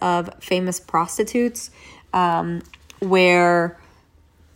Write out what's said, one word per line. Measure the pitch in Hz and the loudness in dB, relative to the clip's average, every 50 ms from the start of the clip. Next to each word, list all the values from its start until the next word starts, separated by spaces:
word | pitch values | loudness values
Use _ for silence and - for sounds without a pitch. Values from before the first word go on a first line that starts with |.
of | - 180 175 175 170 175 - - | -2 -2 0 -2 -4 -6 -12 -18
famous | - - 190 180 180 185 180 - | -6 -4 -4 -2 -2 -4 -6 -8
prostitutes, | - - - 165 170 175 - - 214 214 - 247 240 240 233 - - - - - - - - - - _ - | -8 -4 -2 -2 -2 -2 -4 -4 -4 -2 -2 -2 -2 -2 -4 -8 -14 -18 -20 -20 -20 -20 -20 -20 -14 _ -2
um, | 185 180 175 170 170 170 170 170 170 - - - - _ - - _ | 0 0 0 0 -2 -2 -4 -6 -8 -10 -14 -20 -20 _ -20 -12 _
where | 196 185 185 185 185 180 180 175 175 175 175 175 170 175 170 - - _ _ _ _ _ _ _ _ _ _ _ _ _ _ | -2 0 2 4 4 4 4 4 4 4 4 2 0 -2 -6 -10 -20 _ _ _ _ _ _ _ _ _ _ _ _ _ _